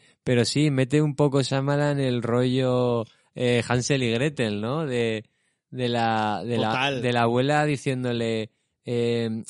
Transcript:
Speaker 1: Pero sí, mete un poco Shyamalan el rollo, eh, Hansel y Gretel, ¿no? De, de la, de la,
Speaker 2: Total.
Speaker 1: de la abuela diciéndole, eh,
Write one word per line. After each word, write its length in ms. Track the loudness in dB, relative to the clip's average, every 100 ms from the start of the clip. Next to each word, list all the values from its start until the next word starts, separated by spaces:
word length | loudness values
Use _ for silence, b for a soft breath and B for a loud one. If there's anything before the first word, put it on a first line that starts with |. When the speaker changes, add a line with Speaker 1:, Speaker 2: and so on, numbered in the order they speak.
| b b
Speaker 1:
Pero 200 | 0 2
sí, 280 | 2 2 2
mete 280 | 2 2 2
un 140 | 2
poco 260 | 2 2 2
Shyamalan 600 | 0 0 0 0 0 0
el 200 | 0 0
rollo, 840 | 0 0 2 2 2 2 2 0 -4 b b -2
eh, 260 | 2 2 2
Hansel 340 | 0 0 0
y 80 | 0
Gretel, 500 | 0 -2 -2 -2 -2
¿no? 240 | -4 -4 -4
De, 360 | -2 -2 -4 -8 _ _ _ _
de 180 | -4 -2
la, 540 | 0 0 2 0 -2
de 140 | -2 -2
la, 120 | 0
Speaker 2:
Total. 320 | 0 -2 -2
Speaker 1:
de 100 | 0
la 100 | 2
abuela 420 | 2 2 2 2
diciéndole, 840 | 0 -2 -2 -2 -2 -2 -2 -4 -6 _ _ _
eh, 440 | -6 -2 0 0 -2 -6